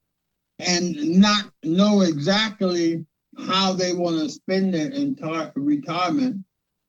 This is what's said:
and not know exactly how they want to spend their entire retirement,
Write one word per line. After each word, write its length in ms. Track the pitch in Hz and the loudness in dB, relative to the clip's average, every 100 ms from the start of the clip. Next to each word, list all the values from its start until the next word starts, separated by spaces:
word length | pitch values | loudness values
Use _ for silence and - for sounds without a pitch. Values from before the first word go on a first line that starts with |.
| _ _ _ _ _ - | _ _ _ _ _ -8
and 600 | 170 175 180 147 156 180 | -2 0 0 -2 2 6
not 320 | 208 208 202 _ | 6 4 -2 _
know 380 | 156 175 208 202 | -2 2 4 4
exactly 1040 | 180 147 147 202 220 202 185 175 165 165 - _ _ - - | 4 2 0 0 0 -2 -2 0 0 -2 -8 _ _ -12 -4
how 280 | 190 190 | 0 0
they 180 | 185 180 | 0 -2
want 260 | 175 175 160 | 0 -2 -2
to 120 | 147 | -4
spend 420 | - - 190 190 | -6 -4 0 0
their 180 | 170 147 | 0 -2
entire 640 | 139 143 131 156 160 151 | -2 -4 -4 -6 -6 -6
retirement, 920 | 135 143 147 127 170 180 147 127 196 - _ _ _ | -4 -2 -2 -2 -2 0 0 -2 -4 -10 _ _ _